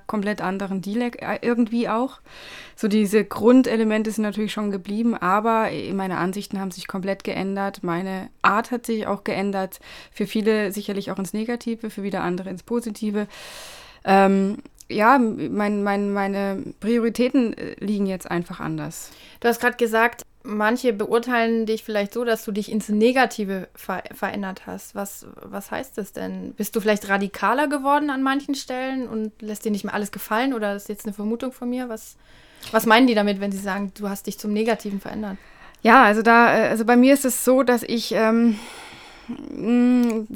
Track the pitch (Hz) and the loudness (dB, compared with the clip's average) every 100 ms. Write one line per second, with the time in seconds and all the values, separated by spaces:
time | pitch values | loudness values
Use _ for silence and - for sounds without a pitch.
0 | - 214 202 214 180 190 196 190 190 214 | -4 -4 -2 -2 -4 -4 -4 -6 -4 -4
1 | 240 - - 208 - 233 220 233 202 220 | -4 -6 -8 -4 0 2 2 0 0 0
2 | 262 - - - - - - - 220 214 | -2 -6 -20 -20 -18 -18 -18 -4 2 2
3 | 202 214 208 - 214 262 247 220 220 220 | 4 2 0 2 6 8 6 2 2 0
4 | 220 214 214 208 214 - 208 196 180 208 | -2 -2 -2 -2 -4 -4 -4 -4 -6 -2
5 | 233 226 175 202 226 226 220 151 101 196 | 0 0 2 2 2 2 0 -4 -4 -4
6 | 190 175 180 190 196 196 190 180 - 196 | -2 -2 -2 -4 -6 -6 -6 -8 -10 -6
7 | 185 196 - - 190 196 196 196 175 170 | -4 -4 -4 -4 -4 -2 -4 -4 -4 -4
8 | 190 190 - _ 180 202 233 233 - 220 | -4 -6 -10 _ 2 2 -2 -4 -4 -4
9 | 208 202 - - 202 196 190 - - - | -2 -4 -2 -2 -2 -2 -6 -8 -20 -20
10 | - - 202 220 208 214 208 196 202 202 | -14 -6 -2 0 2 2 0 -4 -6 -6
11 | - 190 190 214 220 240 - 226 220 208 | -6 -6 -6 -4 -4 -6 -4 -6 -8 -8
12 | 196 190 170 180 190 185 - 233 233 208 | -6 -4 -2 -4 -6 -10 -4 -4 -4 -6
13 | 214 208 202 - - - - - - - | -4 -2 -4 -10 -18 -18 -18 -20 -20 -8
14 | - 196 196 196 196 202 - - - - | 4 6 6 6 2 -2 -12 -20 -6 2
15 | 220 277 226 196 139 196 208 208 202 202 | 6 6 4 0 -4 0 0 0 0 0
16 | 202 202 196 196 196 196 - - 202 240 | 0 -2 -2 -2 -2 -4 -8 -6 0 2
17 | 226 220 254 277 233 - - - 202 208 | 0 0 2 2 2 -2 -10 -8 -4 0
18 | 196 185 - 175 170 175 160 160 151 - | 0 -2 -4 -4 -4 -8 -6 -6 -6 -10
19 | - - - - 233 233 240 240 233 220 | -16 -20 -20 -4 -2 2 0 0 0 2
20 | 240 - - _ - 214 214 247 254 202 | 2 0 -20 _ -8 -2 0 2 0 0
21 | 214 233 240 240 226 226 220 220 - 208 | 0 0 2 0 2 0 0 -4 -2 -4
22 | 202 233 240 220 - 202 208 214 202 208 | -2 -2 -2 -2 -2 -6 -2 -4 0 4
23 | 226 262 254 - 196 190 180 - - 185 | 4 4 2 0 -6 -6 -10 -14 -10 -8
24 | - - 190 208 190 185 - 190 - 202 | -8 -8 -6 -6 -8 -10 -12 -14 -12 -10
25 | 202 - - - - 196 - - - - | -10 -12 -18 -18 -12 -12 -8 -10 -8 -10
26 | 196 - 185 190 185 - 208 226 208 208 | -10 -8 -8 -8 -10 -8 -6 -2 0 0
27 | 196 196 196 - 196 254 294 285 277 285 | 0 -2 -2 -2 0 0 0 -2 2 2
28 | 294 262 269 277 285 277 - 254 262 262 | 0 -2 0 -2 -2 -8 -6 -6 -6 -6
29 | 240 220 214 - 214 208 220 208 208 208 | -6 -6 -6 -8 -12 -6 -4 -4 -4 -6
30 | 202 196 - 220 269 240 208 202 - 208 | -6 -8 -4 -2 0 -2 -4 -6 -8 -10
31 | 214 202 208 233 262 - 240 247 247 220 | -8 -6 -4 -4 -6 -8 -6 -6 -6 -10
32 | - - _ - - - - 220 220 220 | -14 -20 _ -20 -20 -20 -2 0 6 6
33 | 254 214 208 196 202 196 196 196 202 - | 6 4 2 0 -2 -4 -4 -6 -6 -8
34 | 202 196 - - 214 208 220 214 208 196 | -8 -6 -8 -8 -4 0 0 0 -2 -8
35 | - 214 208 190 - - - - 220 254 | -8 -8 -8 -10 -16 -20 -20 0 6 8
36 | 220 214 220 233 233 160 220 220 220 247 | 8 6 6 8 8 6 2 2 4 6
37 | 262 277 262 - - 262 254 240 - 233 | 8 6 4 0 4 4 4 2 0 -4
38 | - 214 220 226 233 214 - - - - | 0 2 4 4 4 2 -6 -16 -18 -20
39 | - - - - - - 208 240 247 247 | -20 -20 -16 -14 -12 -6 0 4 6 4
40 | 240 226 214 | 4 0 -4